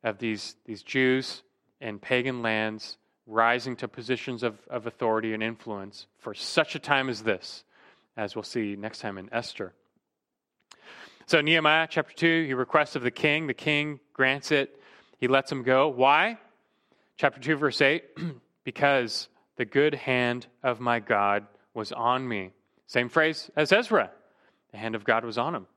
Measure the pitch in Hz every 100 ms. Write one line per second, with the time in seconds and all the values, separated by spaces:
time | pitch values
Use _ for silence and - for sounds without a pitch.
0 | 120 104 117 107 - - - 104 - 135
1 | 131 131 127 - _ _ _ _ 120 104
2 | - 127 127 127 113 110 110 107 - -
3 | _ _ - 110 117 123 127 120 123 -
4 | 117 123 - 120 120 107 - 123 113 -
5 | 117 110 110 110 110 113 - 104 98 -
6 | - _ - 104 - - 156 151 - 139
7 | 131 110 110 95 - - _ _ - _
8 | _ - 104 117 104 123 104 101 104 -
9 | 113 98 98 117 120 - 92 _ _ _
10 | _ _ _ _ _ _ _ - - -
11 | - _ - 165 147 165 156 156 160 -
12 | 151 - 165 165 156 127 127 156 147 147
13 | 123 - 156 151 156 123 156 147 151 143
14 | _ - 131 139 - 147 139 - - -
15 | _ _ 123 135 135 139 123 131 151 123
16 | 131 147 196 226 _ _ _ _ _ _
17 | _ - 143 135 131 151 147 - 139 160
18 | - - 170 131 _ _ - - 143 135
19 | 120 - - _ _ - 117 135 151 147
20 | - 127 123 120 - _ 131 117 120 117
21 | 104 107 101 101 104 _ _ 117 104 -
22 | 117 127 131 107 92 _ _ _ _ 127
23 | 123 165 156 156 - - 151 196 240 208
24 | 95 - _ _ _ _ _ 104 113 113
25 | 104 113 117 110 131 165 92